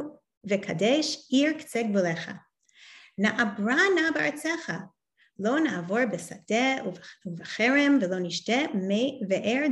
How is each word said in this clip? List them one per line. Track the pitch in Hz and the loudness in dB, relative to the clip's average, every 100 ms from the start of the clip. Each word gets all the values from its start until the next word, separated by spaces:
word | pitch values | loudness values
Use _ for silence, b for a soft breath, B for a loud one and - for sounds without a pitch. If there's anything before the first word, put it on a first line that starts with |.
| - - _ _ 196 | -2 -10 _ _ -2
וקדש | 196 - 165 214 302 302 - - | -2 -2 0 2 2 0 -4 0
עיר | 262 302 311 | 2 2 0
קצה | - 233 | -6 -4
גבוליך. | 226 196 175 165 - - _ _ _ B B B B - | 0 2 0 -2 -6 -14 _ _ _ B B B B -2
נעברה | 214 220 214 202 208 294 392 349 | 0 0 -2 -2 0 2 4 4
נא | 320 | 2
בארצך, | 311 302 294 320 330 - - - _ _ _ b - | 0 -2 -2 -4 -4 -6 -8 -10 _ _ _ b -4
לא | 208 294 | 0 2
נעבור | 311 180 170 220 247 | 0 -2 -2 0 0
בשדה | 175 - - - 220 269 269 208 | -2 -8 -12 -2 0 0 0 -6
ובח-, | 175 - - 180 | -10 -14 -14 -12
ובחרם, | 165 - - 233 277 285 277 | -12 -8 0 2 4 6 4
ולא | 180 185 | 2 -2
נשתה | 175 170 - 247 330 | -4 -4 0 0 0
מי | 208 190 208 269 - 190 | -2 0 0 0 -2 -2
באר | 190 202 262 294 | 0 0 0 0